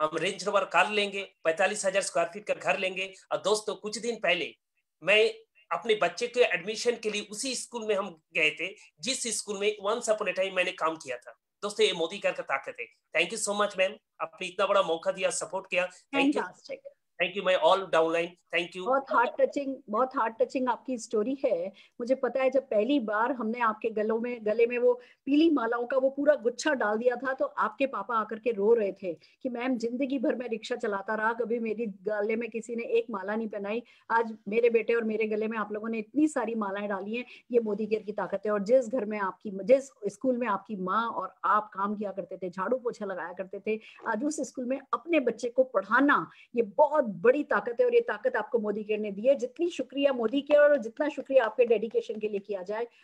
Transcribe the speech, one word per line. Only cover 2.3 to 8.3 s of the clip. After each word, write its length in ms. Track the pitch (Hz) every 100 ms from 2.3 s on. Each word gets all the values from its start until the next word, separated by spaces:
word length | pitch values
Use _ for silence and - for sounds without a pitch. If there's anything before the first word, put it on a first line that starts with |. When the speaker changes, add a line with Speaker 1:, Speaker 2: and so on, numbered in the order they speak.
| 208 208
Speaker 1:
का 80 |
घर 240 | 180 156 190
लेंगे। 360 | 190 185 190 - -
और 60 | 147
दोस्तों, 360 | 180 214 -
कुछ 240 | 185 214 208
दिन 180 | 233 220
पहले 380 | 180 175 127 - _ _ _ _
मैं 320 | 160 208 220 220 _ _ - 170
अपने 160 | 233
बच्चे 320 | 214 175 175 240
के 140 | 240
एडमिशन 560 | 233 180 196 220 240 226
के 140 | 214
लिए 160 | 208 -
उसी 240 | 208 269
school 320 | 240 - 233 214
में 80 |
हम 260 | 196 190 165 _